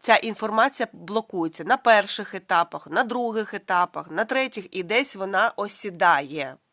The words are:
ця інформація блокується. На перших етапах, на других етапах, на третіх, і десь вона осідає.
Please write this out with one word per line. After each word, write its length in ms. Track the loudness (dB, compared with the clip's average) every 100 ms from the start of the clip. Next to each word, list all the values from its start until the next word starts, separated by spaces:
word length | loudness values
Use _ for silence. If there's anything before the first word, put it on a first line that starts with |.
ця 140 | 4 4
інформація 720 | 4 -6 -2 2 2 2 -8
блокується. 680 | -8 -6 -4 -4 -4 -4 -4
На 140 | -2 2
перших 580 | 6 4 4 -6 -8 -12
етапах, 520 | _ 0 0 -4 -6
на 160 | -2
других 500 | -2 -2 -2 -2 -4
етапах, 580 | -8 -2 0 0 -4 -8
на 140 | -6 -2
третіх, 400 | -2 -2 -6 -10
і 120 | -8
десь 320 | -2 0 -2 -6
вона 380 | -2 2 2 0
осідає. 1000 | -6 -6 -8 2 4 4 0 -8 -8 -10 _